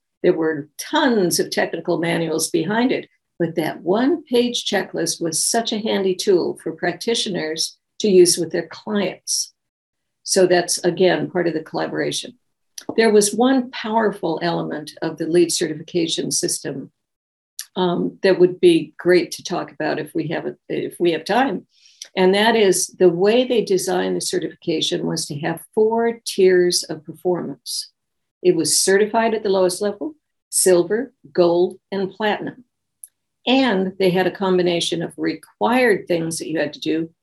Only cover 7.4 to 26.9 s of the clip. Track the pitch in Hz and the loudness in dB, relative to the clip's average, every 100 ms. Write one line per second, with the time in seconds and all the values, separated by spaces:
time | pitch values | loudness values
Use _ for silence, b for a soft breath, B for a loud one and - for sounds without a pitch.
7.4 | 156 160 - - _ _ 214 185 175 180 | -6 -6 -6 -8 _ _ 4 8 6 4
8.4 | 160 175 170 - - 208 180 - - - | -2 -4 -6 -12 -6 -2 -4 -6 -6 -6
9.4 | - _ _ _ _ _ _ _ - 190 | -6 _ _ _ _ _ _ _ -2 2
10.4 | 180 175 175 - 175 170 185 160 147 - | 4 2 0 -2 -2 2 2 2 -2 -2
11.4 | 170 156 160 165 160 151 147 143 - - | -2 -4 -6 -6 -6 -4 -4 -6 -10 -18
12.4 | _ _ _ - - - 220 208 202 214 | _ _ _ -16 -6 2 4 6 4 2
13.4 | 247 269 254 - 226 220 214 - 165 156 | 2 2 0 -8 -4 0 0 -2 -4 -2
14.4 | 170 170 160 156 151 - 165 156 160 170 | -2 -4 -6 -8 -12 -8 -8 -6 0 2
15.4 | 165 - 160 156 - 175 165 170 147 - | 2 0 -4 -6 -6 -4 -2 -2 -4 -4
16.4 | - - 151 139 - _ _ _ _ _ | -4 -4 -8 -10 -12 _ _ _ _ _
17.4 | _ - - - 180 175 180 - 190 185 | _ -18 -12 -2 0 0 -4 0 2 6
18.4 | 180 180 180 165 156 - 175 180 - - | 4 6 4 4 0 -4 2 2 2 -8
19.4 | - 165 151 143 156 147 156 165 151 156 | -6 -6 -6 -6 -4 -4 -6 -6 -6 -6
20.4 | 151 - _ 156 - - 175 160 - 214 | -8 -12 _ -6 -6 -2 0 0 -2 0
21.4 | 262 185 - B B B B - 185 202 | 0 -4 -10 B B B B 2 4 4
22.4 | 220 226 202 180 - - 180 170 196 240 | 4 4 4 2 -2 4 4 4 2 2
23.4 | 247 240 190 185 185 180 185 180 - 185 | 2 0 0 -2 0 -2 -2 -4 -4 -4
24.4 | 160 - - 160 - 170 165 165 - 143 | -6 -8 -4 -2 -2 -2 -4 -4 -6 -6
25.4 | 165 175 - - 214 226 233 233 - - | -6 -6 -4 0 2 2 0 -2 -8 4
26.4 | 185 180 180 180 - | 4 6 4 0 -4